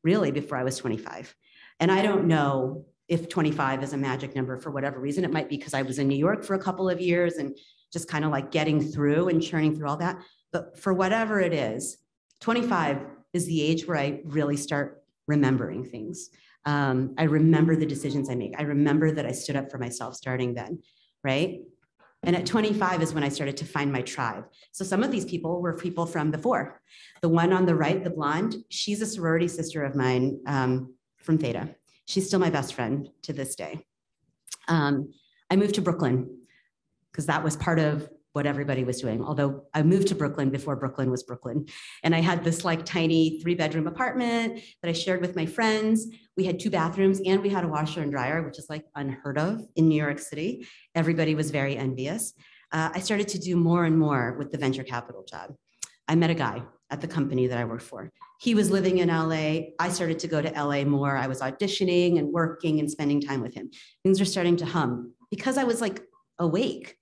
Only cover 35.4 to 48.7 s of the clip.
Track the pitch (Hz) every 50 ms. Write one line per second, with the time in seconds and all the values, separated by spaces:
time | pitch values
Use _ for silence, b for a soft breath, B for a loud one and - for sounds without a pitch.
35.4 | b _ 185 196 208 196 196 208 170 180 165 - 165 131 131 127 120 - - -
36.4 | b b b b b b _ _ _ _ _ _ _ _ - - 139 156 143 156
37.4 | 156 156 156 - - 180 165 165 156 151 151 151 - - - _ _ _ _ 147
38.4 | 143 143 143 143 143 143 135 131 127 123 120 - - 117 110 117 - - 151 131
39.4 | 143 139 139 - - _ - 156 151 165 185 190 196 196 185 147 151 139 143 -
40.4 | 139 135 135 127 - 151 139 120 139 127 131 - 131 127 123 127 - - 123 -
41.4 | - 127 117 151 147 B B B B B B B - 165 165 165 165 190 175 175
42.4 | 170 170 165 - - 180 165 165 165 - - 175 165 160 165 160 160 160 156 -
43.4 | 160 170 175 175 156 160 160 165 151 170 165 - 254 233 254 254 240 233 233 233
44.4 | 233 226 226 226 B B B B - 170 165 165 - 190 185 180 175 175 180 175
45.4 | 160 160 - - 226 220 214 214 220 220 226 220 - B B B B B _ 185
46.4 | 190 185 175 180 - 214 180 175 160 170 170 190 190 190 190 190 190 185 190 196
47.4 | 196 202 196 185 175 165 151 151 156 156 - 175 151 143 143 135 123 131 151 165
48.4 | 165 135 - - - -